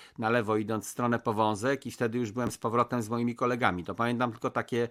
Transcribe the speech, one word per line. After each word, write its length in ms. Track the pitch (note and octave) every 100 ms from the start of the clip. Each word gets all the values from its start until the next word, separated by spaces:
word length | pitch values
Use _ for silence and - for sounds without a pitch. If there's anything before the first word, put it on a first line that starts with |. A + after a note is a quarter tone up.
| - -
na 120 | A2
lewo 280 | A#2+ G#2+ G#2+
idąc, 280 | G#2+ A2 -
w 40 |
stronę 300 | - B2 A#2
Powązek 680 | - G#2 A2 G#2+ A#2+ C#3 A#2+
i 60 |
wtedy 260 | - A#2+ A#2+
już 140 | A#2
byłem 200 | G#2+ A#2+
z 60 | -
powrotem 440 | A#2 A#2 A#2 B2
z 80 | G#2+
moimi 260 | A#2 A#2+ A#2
kolegami. 480 | B2 B2 A2+ F2+
To 120 | E2+ F#2+
pamiętam 360 | A#2 A#2+ B2
tylko 180 | A2 B2+
takie 380 | B2 A#2 A#2 A#2